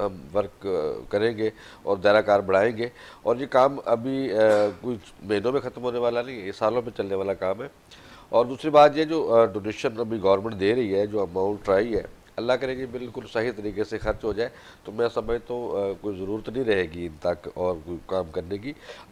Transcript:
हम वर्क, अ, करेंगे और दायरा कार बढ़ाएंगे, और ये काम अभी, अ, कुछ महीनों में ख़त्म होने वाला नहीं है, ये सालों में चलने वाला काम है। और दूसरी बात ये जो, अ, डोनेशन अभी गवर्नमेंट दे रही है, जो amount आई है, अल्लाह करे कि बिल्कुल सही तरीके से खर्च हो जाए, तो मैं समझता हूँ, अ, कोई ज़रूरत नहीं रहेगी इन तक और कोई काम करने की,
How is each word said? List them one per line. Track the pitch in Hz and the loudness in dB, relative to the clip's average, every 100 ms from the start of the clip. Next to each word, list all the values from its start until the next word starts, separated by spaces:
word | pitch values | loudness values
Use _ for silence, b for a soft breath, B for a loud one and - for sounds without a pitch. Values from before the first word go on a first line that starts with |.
हम | 101 92 69 | -6 -6 -6
वर्क, | 92 98 | -4 -4
अ, | - 95 90 76 57 64 | -4 -4 -2 -2 -4 -2
करेंगे | 104 113 107 110 - B B - | 0 0 0 -4 -4 B B -4
और | 98 | 2
दायरा | 101 107 | 4 6
कार | 101 101 | 6 4
बढ़ाएंगे, | 95 95 113 110 120 - B B - | 6 4 4 0 -6 -8 B B -2
और | 120 | -2
ये | 139 | 2
काम | 131 135 139 | 4 4 2
अभी, | - 117 127 135 131 | 0 0 0 -4 0
अ, | 104 110 104 104 92 | 4 6 6 2 0
कुछ | 120 113 - - 95 | -8 -8 -10 -12 -2
महीनों | 104 110 | 0 2
में | 135 | 0
ख़त्म | 123 123 | -2 -6
होने | 123 120 | -4 0
वाला | 120 120 | 0 0
नहीं | 123 123 | -4 -8
है, | 95 | -10
ये | |
सालों | 98 110 123 | 0 0 2
में | 120 110 | -2 -4
चलने | 98 95 | -4 -2
वाला | 98 | -2
काम | 92 92 98 | -2 -2 -4
है। | 135 - - b b b b | -6 -14 -20 b b b b
और | 113 120 | 2 2
दूसरी | 131 156 | 0 4
बात | 147 147 143 | 8 8 6
ये | 156 | -2
जो, | 160 92 | 0 4
अ, | 117 113 | 4 4
डोनेशन | 101 104 104 139 | 2 -6 -4 -4
अभी | 113 113 113 | -4 -4 0
गवर्नमेंट | 95 98 110 | 2 2 0
दे | 104 95 | -2 0
रही | 123 110 | 2 2
है, | 98 104 | 0 0
जो | 107 92 | -2 -2
amount | 92 98 104 101 | -2 -2 -2 2
आई | 95 117 | 2 2
है, | 104 - - - - | -2 -6 -14 -16 -6
अल्लाह | 117 123 | -2 -2
करे | 131 127 | -2 -6
कि | 131 | -8
बिल्कुल | 120 123 131 | -10 -10 -12
सही | 110 117 117 | -8 -4 -4
तरीके | 107 104 98 | -4 -6 -4
से | 104 107 | -4 -4
खर्च | 110 104 | -4 -4
हो | 113 | -4
जाए, | 101 123 - b b - | -4 -4 -8 b b -10
तो | |
मैं | 107 117 | -2 -2
समझता | 117 113 117 - | -2 -4 -4 -6
हूँ, | 123 117 95 98 | -8 -4 -4 -4
अ, | 90 | -4
कोई | 104 92 | -8 -6
ज़रूरत | 95 110 104 | -6 -6 -6
नहीं | 117 120 | -4 0
रहेगी | 98 85 87 85 | 0 -2 -6 -10
इन | 78 87 | -6 -4
तक | 85 - - | -4 -6 -4
और | 90 85 | -4 -4
कोई | 78 82 - | -8 -12 -6
काम | 95 82 | -4 -4
करने | 85 87 101 | -6 -8 -8
की, | 123 - B B B | -10 -14 B B B